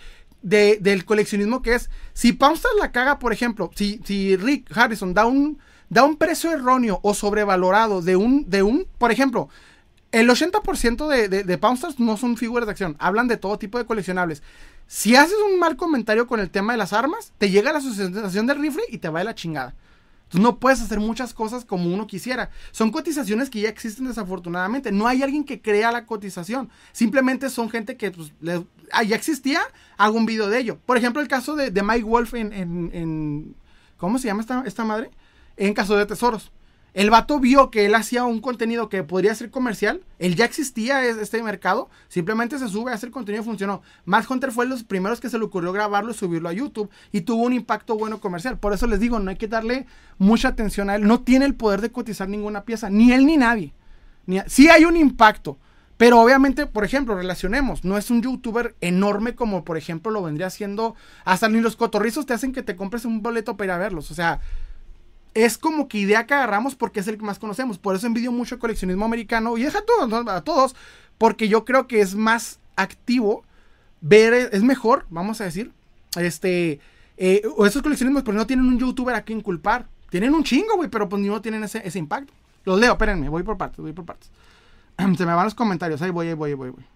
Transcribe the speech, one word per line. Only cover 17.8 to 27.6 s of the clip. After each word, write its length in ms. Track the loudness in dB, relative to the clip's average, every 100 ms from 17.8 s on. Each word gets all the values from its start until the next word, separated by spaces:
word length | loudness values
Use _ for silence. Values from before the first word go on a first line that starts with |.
| -4 -6 -6 -6 -4 -2 0
del 140 | 0
rifle 240 | -2 -4 -8
y 80 | -8
te 100 | -6
va 120 | -4
de 40 |
la 100 | -6
chingada. 400 | -8 -8 -8 -8 -12 -20 _ _ _
Entonces 180 | _ 2
no 160 | 4 4
puedes 220 | 2 2
hacer 200 | -2 -4
muchas 340 | -4 -4 -8
cosas 300 | -8 -8 -8
como 280 | -6 -4 -2
uno 140 | -4 -6
quisiera. 440 | -8 -6 -6 -8 -12 -10
Son 180 | -2 0
cotizaciones 600 | 0 -4 -4 -2 -2 -2
que 100 | -4
ya 80 | -4
existen 380 | -6 -12 -10 -8
desafortunadamente. 840 | -8 -8 -8 -6 -4 -4 -4 -2
No 160 | 0 2
hay 160 | 2
alguien 220 | 0 -2
que 160 | -4 -6
crea 320 | 0 2 2
la 140 | 0 -4
cotización. 640 | -8 -8 -10 -8 -6 -8 _ -12
Simplemente 580 | 0 0 2 2 0 -4
son 180 | -4